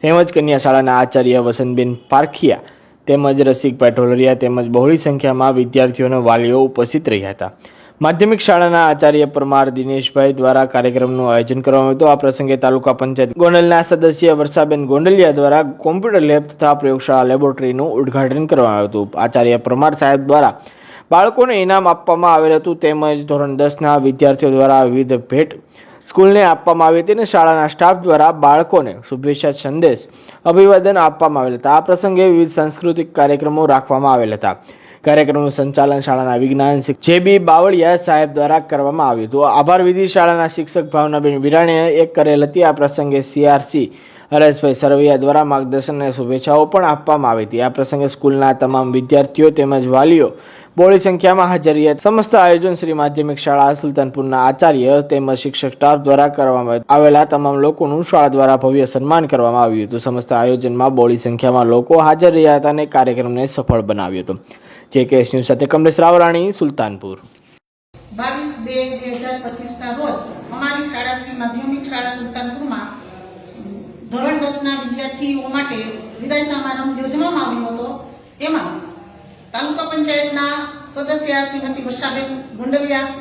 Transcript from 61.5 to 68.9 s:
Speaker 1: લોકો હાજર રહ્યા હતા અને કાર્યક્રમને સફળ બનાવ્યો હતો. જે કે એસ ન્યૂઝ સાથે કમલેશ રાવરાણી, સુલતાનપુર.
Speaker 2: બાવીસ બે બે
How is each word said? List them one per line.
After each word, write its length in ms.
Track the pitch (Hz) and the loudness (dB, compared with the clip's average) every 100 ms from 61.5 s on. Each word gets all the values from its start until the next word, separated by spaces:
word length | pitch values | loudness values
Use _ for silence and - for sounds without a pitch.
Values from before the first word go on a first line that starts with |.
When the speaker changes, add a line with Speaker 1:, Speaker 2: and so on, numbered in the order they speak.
| 123 120 | 2 2
Speaker 1:
લોકો 320 | 120 123 165 | 0 2 2
હાજર 340 | 156 156 175 | 4 4 4
રહ્યા 240 | 160 156 147 | 4 4 2
હતા 120 | 147 | 0
અને 180 | 151 147 | -2 -2
કાર્યક્રમને 600 | - 127 120 123 123 131 | 0 0 -2 -4 -4 -6
સફળ 340 | 135 127 117 | -6 -2 -2
બનાવ્યો 420 | 104 101 90 95 | -2 -6 -4 -8
હતો. 160 | 92 95 _ - - - _ | -8 -12 _ -20 -20 -20 _
જે 120 | 135 | -2
કે 120 | 120 131 | 0 0
એસ 100 | 123 | 0
ન્યૂઝ 120 | 131 123 | -4 -2
સાથે 200 | 123 175 | -2 0
કમલેશ 340 | 160 160 156 | 2 2 2
રાવરાણી, 520 | 170 175 170 170 185 | 4 4 2 0 -4
સુલતાનપુર. 680 | 202 151 143 110 101 98 95 - _ _ _ _ _ _ - - 208 | -4 -6 -4 -8 -8 -16 -16 -20 _ _ _ _ _ _ -20 -20 -12
Speaker 2:
બાવીસ 380 | 254 277 294 240 | -10 -10 -12 -14
બે 160 | 226 | -10
બે 420 | 262 254 | -8 -8